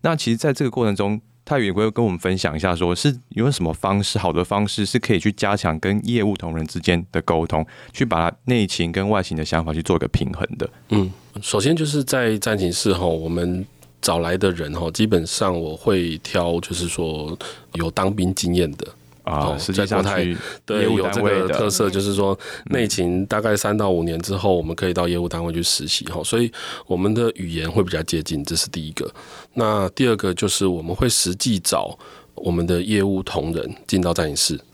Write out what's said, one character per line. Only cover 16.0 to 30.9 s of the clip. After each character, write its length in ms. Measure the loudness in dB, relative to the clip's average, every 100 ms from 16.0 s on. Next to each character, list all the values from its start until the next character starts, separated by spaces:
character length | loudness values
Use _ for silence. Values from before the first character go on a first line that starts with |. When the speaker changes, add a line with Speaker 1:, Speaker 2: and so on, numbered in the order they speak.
| 0 -4
Speaker 2:
挑 400 | -4 -2 0 -2
就 160 | -2 -6
是 120 | -4
说 480 | -4 -4 -4 -8 -10 -12 -16 -12
有 160 | -4 -4
当 260 | 0 0 2
兵 180 | 0 0
经 180 | 0
验 180 | 2 2
的。 140 | -2 -12 -14 -20 -12 -4
Speaker 1:
啊， 220 | -2 0
Speaker 2:
哦， 100 | -2
Speaker 1:
实 160 | -2
际 100 | -2 0
上 0 |
去 40 |
Speaker 2:
在 40 | 0
国 80 |
泰， 340 | 0 0 -2 -4 -8 -14 -4
对， 140 | 0
Speaker 1:
业 60 | 2
务 140 | 2
单 220 | 0 0
位 80 | 2
的。 80 | 2
Speaker 2:
有 80 | 2
这 60 |
个 60 | 0
特 80 | 0
色， 220 | 2 0
就 100 | 2
是 140 | 0
说 240 | 2 2 0 -6 -14 -2
Speaker 1:
嗯。 80 |
Speaker 2:
内 140 | 0 2
勤 380 | 2 2 2 2
大 160 | 0
概 160 | 2 2
三 180 | 2 2
到 140 | 4
五 140 | 4
年 180 | 2 -2
之 140 | -2 0
后， 200 | 4 2
我 60 |
们 140 | 2 -2
可 120 | 0
以 60 |
到 140 | 2 2
业 100 | 0
务 100 | -2
单 160 | -2
位 80 | -4
去 120 | -2
实 240 | 0 -2 -2
习 200 | -4 -4
吼， 140 | -6
所 160 | -2 2
以 120 | 0 -2 -12 -12 -2
我 100 | 0
们 160 | 2
的 200 | 2 0
语 180 | -2 -6
言 180 | -4 -2
会 120 | 0
比 60 | 0
较 140 | -2
接 180 | -2 -4
近， 240 | -2 -4 -2
这 100 | -4
是 140 | -4
第 180 | -6 -8
一 40 |
个。 200 | -8 -10 -10 -20 -20 -10 0
那 340 | 2 2 0 2
第 120 | 2
二 80 | 2
个 140 | 0 0
就 120 | 0
是 200 | 2 0
我 120 | 0
们 160 | -4